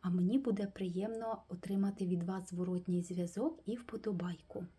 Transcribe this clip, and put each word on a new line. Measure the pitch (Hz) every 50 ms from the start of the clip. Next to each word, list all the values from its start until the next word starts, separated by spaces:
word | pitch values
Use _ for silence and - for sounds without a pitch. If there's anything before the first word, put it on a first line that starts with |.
А | - 185
мені | 175 180 175 180 226 269
буде | 269 254 208 196 202 196
приємно | - - 190 180 170 180 196 220 226 226 226 226 226 220 - -
отримати | 185 180 - 190 196 196 196 196 196 - 196
від | 180 185 180 170
вас | 175 190 190 190 -
зворотній | 180 175 180 180 180 180 180 - 180 180
зв'язок | 175 175 185 175 175 170 - 202 233 320 320 - -
і | - 220
вподобайку. | 240 - - - 220 - 220 196 170 175 175 175 165 - - - 208 180 180 -